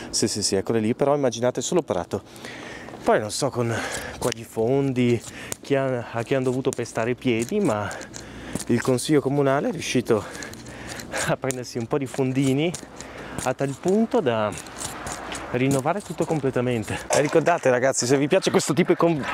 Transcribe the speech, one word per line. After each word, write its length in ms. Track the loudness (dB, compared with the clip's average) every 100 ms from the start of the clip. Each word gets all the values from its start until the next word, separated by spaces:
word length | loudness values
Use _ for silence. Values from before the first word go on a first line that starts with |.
| -6
Sì, 180 | -2 0
sì, 140 | 0
sì, 120 | 0 0
eccole 240 | 2 2
lì, 140 | 2
però 200 | 2 2
immaginate 460 | 4 2 2 0 0
solo 220 | 0 0
prato. 400 | 2 -2 -2 -6 -6 -16 -14 -14 -12 -14 -14 -4
Poi 160 | 2 2
non 100 | 2
so 180 | -2 -2
con 240 | 0 0 -2 -4 -6 -8 -4
quali 260 | -4 -4
fondi, 760 | -6 0 2 2 2 2 4 2 -2 -12 -10 -6
chi 140 | 0
ha, 340 | 0 2 -2 -4
a 120 | -4
chi 120 | 0
hanno 100 | 0
dovuto 260 | 2 0 0
pestare 400 | -2 -4 -2 -2
i 40 |
piedi, 460 | 0 2 2 0 0
ma 300 | 2 0 -2 -8 -12 -14 -14 -14 -10 -6 0
il 140 | 2
consiglio 400 | 2 0 2 2
comunale 480 | 2 2 2 2 0
è 40 |
riuscito 500 | -4 -2 0 2 2 0 -10 -12 -14 -14 -14 -12 -12 -8 -4 -2
a 100 | 0
prendersi 420 | -2 -4 -6 -6
un 80 | -2
po' 120 | -2
di 80 | -2
fondini 640 | -2 0 2 2 2 0 -4 -12 -16 -16 -14 -12 -6
a 100 | -4
tal 200 | -2 -4 -2
punto 400 | 2 2 4 2
da 320 | 2 2 0 -4 -12 -10 -10 -10 -10 -10 -10 -10 -4
rinnovare 480 | 0 2 2 0 -2
tutto 240 | -4 -4 -2
completamente. 720 | 0 0 0 0 0 -2 -6 0
E 100 | 2
ricordate, 500 | 4 4 4 4 4
ragazzi, 360 | 4 4 2 4
se 100 | 4
vi 100 | 4
piace 220 | 4 4
questo 240 | 2 2
tipo 180 | 4 4
di 60 | 6
con-, 260 | 4 2 0